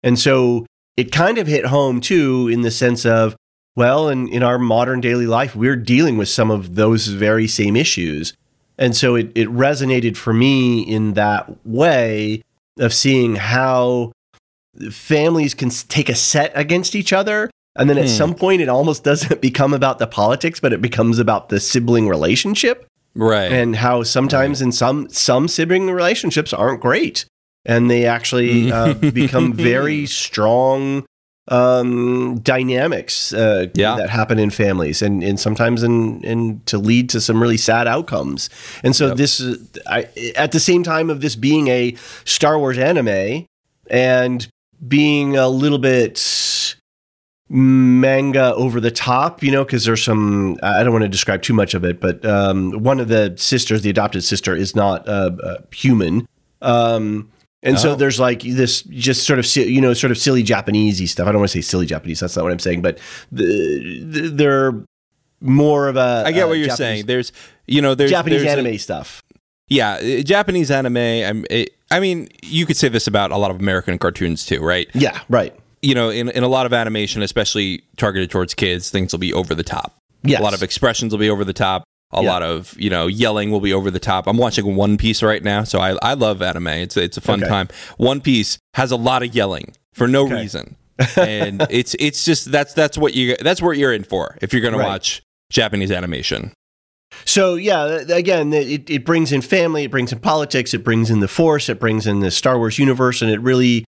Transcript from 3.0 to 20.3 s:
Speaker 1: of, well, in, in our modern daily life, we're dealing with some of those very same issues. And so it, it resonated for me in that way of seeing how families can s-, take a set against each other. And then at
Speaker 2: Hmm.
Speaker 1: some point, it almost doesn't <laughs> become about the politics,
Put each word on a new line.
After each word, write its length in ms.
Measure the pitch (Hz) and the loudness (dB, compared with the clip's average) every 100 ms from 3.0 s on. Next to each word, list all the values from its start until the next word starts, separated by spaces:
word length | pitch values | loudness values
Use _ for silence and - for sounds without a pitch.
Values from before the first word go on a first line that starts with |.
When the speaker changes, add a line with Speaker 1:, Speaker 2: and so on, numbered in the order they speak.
| 117 | 2
Speaker 1:
of, 300 | 113 110 - _ _ _ - | 4 2 -2 _ _ _ 0
well, 320 | 123 143 156 | 2 4 0
in, 180 | 131 123 | -2 -2
in 140 | 120 | 0
our 160 | 123 123 | 2 2
modern 420 | 120 113 123 127 | 2 2 2 0
daily 260 | 120 123 117 | 0 0 0
life, 280 | 117 135 | 0 -2
we're 220 | 107 123 127 | 0 0 0
dealing 400 | 117 123 160 110 | 2 2 4 0
with 120 | 98 | -2
some 220 | - 110 | 0 2
of 260 | 107 92 90 | 0 -2 0
those 320 | 110 113 110 | 2 2 0
very 380 | 98 104 110 110 | 0 2 2 0
same 300 | - 101 110 | 0 2 2
issues. 560 | 160 - 85 76 80 - _ _ _ - | 0 -2 -4 -6 -8 -12 _ _ _ -2
And 180 | 131 110 | -2 2
so 180 | 131 120 | 2 2
it, 140 | 110 | 0
it 140 | 113 110 | -2 -2
resonated 680 | 120 135 143 135 127 117 95 | 2 0 0 0 0 0 -4
for 160 | - | 0
me 480 | 113 131 135 127 117 | 2 4 4 2 0
in 320 | 101 110 107 | 0 -2 0
that 500 | 101 104 104 - - 113 | 0 0 0 -6 -16 -6
way 760 | 113 165 135 113 107 107 110 _ _ _ - | 0 2 2 0 -2 -4 -6 _ _ _ -2
of 160 | 120 | -2
seeing 420 | - 135 135 120 104 | 2 2 2 2 0
how 760 | 101 123 131 127 123 123 117 _ _ _ _ _ _ - 104 | -2 0 2 2 2 0 -4 _ _ _ _ _ _ -14 -14
families 640 | 107 - 151 156 170 143 | -14 -2 2 2 2 0
can 140 | - 127 | -2 -4
s-, 160 | - | -4
take 240 | - 156 143 | -4 -2 0
a 60 | |
set 380 | 120 - 151 156 | 0 0 0 0
against 400 | 139 147 175 185 208 | -2 0 -2 0 -4
each 160 | 185 | 0
other. 380 | 190 202 214 214 _ _ - | 0 0 -2 -4 _ _ 0
And 120 | 135 | 2
then 100 | 139 | 4
at 60 | |
Speaker 2:
Hmm. 60 | 127 | 2
Speaker 1:
some 240 | 110 156 | 2 0
point, 260 | 170 190 190 | 0 2 2
it 80 | 139 | 2
almost 360 | 127 156 147 | 2 0 0
doesn't 360 | 139 147 139 160 | 0 0 0 0
<laughs> 80 | 131 | 0
become 240 | 127 139 | 2 0
about 260 | 143 135 123 | 2 0 -2
the 60 | 113 | -4
politics, 500 | - 104 | 0 0